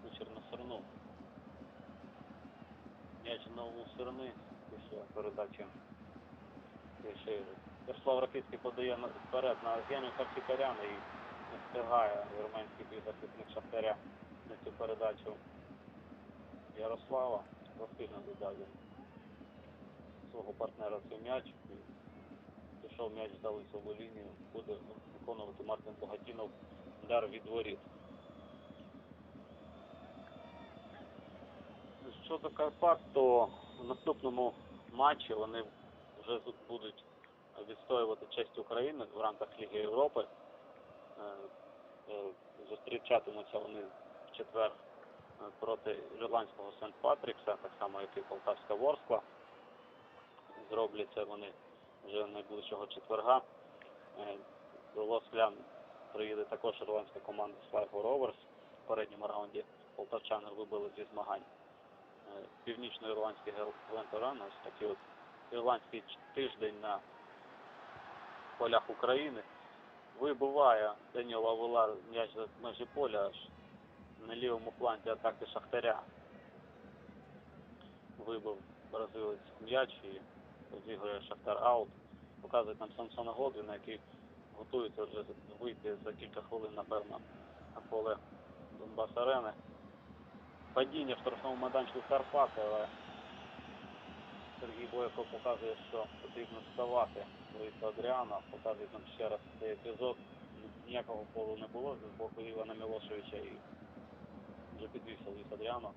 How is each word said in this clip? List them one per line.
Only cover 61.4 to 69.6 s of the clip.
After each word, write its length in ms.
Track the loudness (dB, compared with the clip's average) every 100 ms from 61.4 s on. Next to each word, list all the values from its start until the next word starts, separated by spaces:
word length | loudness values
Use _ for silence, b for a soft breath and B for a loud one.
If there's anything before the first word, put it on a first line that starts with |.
| -4 -18 -20 -20 -20 -20 -20 -18 -12 -10
Е, 40 | -12 -10
північноірландський 880 | -6 -4 -6 -6 -2 2 2 0 -6
Гел-, 200 | -2 -2 -4 -4
Глен 140 | -4 -2
Торан, 300 | 2 2 0
ось 300 | -6 -8 -10
такий 160 | -2 0
от 100 | 0 -4 -16 -16 -18 -4
ірландський 500 | 2 6 4 2 -8
ч-, 160 | -6 -12 -6 0
тиждень 440 | 0 2 0 0
на 180 | 0 0 -2 -16 -16 -16 -16 -14 -14 -14 -12 -12 -12 -10 -10 -10 -10 2
полях 320 | 8 8 6
України. 540 | 4 8 8 6 -2 -8 -14